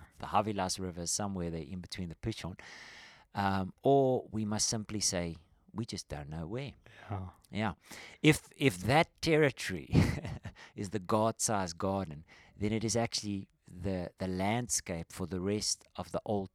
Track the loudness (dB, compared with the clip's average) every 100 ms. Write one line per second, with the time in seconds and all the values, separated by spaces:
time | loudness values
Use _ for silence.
0 | -8 -12 0 2 2 0 -2 -2 -6 -6
1 | -4 -2 -2 -2 -2 -4 -6 -10 -10 -8
2 | -8 -6 -6 -4 -6 -10 -14 -18 -18 -18
3 | -20 -20 _ 0 2 2 0 0 6 6
4 | 6 4 0 -4 -2 0 0 -2 -4 -2
5 | 0 0 -2 -4 -12 _ _ -8 -6 -8
6 | -8 -10 -8 -8 -6 -6 -8 -12 -20 -18
7 | -8 -8 -8 -14 -10 -4 -2 -4 -10 -18
8 | -18 2 6 6 2 0 2 2 4 4
9 | 4 _ 2 6 6 2 -4 -6 2 4
10 | 6 2 -4 -8 -12 -16 -14 -8 -6 -4
11 | 2 4 4 2 0 0 0 -2 0 0
12 | -2 -8 -14 -20 -20 -4 0 0 2 2
13 | 0 -2 -2 -4 -6 _ -20 -8 -2 -2
14 | -4 -4 -4 0 0 0 0 -2 -2 -6
15 | -6 -8 -4 -2 0 0 0 -2 -6 -10
16 | -6 -4 -2 -2 -2